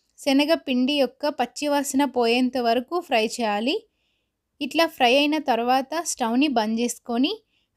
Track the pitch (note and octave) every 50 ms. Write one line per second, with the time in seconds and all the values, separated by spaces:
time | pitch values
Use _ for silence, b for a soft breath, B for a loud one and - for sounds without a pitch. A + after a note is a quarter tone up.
0 | _ _ _ - - C#4+ C4+ C#4 D4 D4 E4 D#4+ - C#4+ B3+ B3 B3+ C#4 D4 C#4+
1 | B3+ A#3+ - _ D4 D4+ D4+ - A#3+ A#3+ - - D4 D4 C#4+ C#4+ C4+ C#4 - C4+
2 | C#4+ B3+ - B3+ A#3 A3+ A#3+ B3+ B3+ B3 - C4 A#3+ A3+ A#3 B3 B3 - E4+ F4+
3 | F4 - B3+ A3 G#3+ A3+ - - A#3 G#3+ G#3 G#3 A3+ C4+ F4+ A4 - _ _ _
4 | _ _ _ _ _ _ _ _ _ _ _ - D4 B3 - D#4 E4 D#4+ - -
5 | B3+ A#3 B3+ C#4+ D4 D4 D#4 D#4 D4+ C4+ A#3 A3+ A#3+ B3 B3+ C4+ C4 - D#4 E4
6 | E4+ - - - B3 A3 A#3 B3+ D4+ D#4 B3 A#3 G#3+ G#3+ A3+ A3+ A#3+ A#3+ - -
7 | - - A#3 A#3 C4+ F4 A4 - _ _ _ _ _ _ _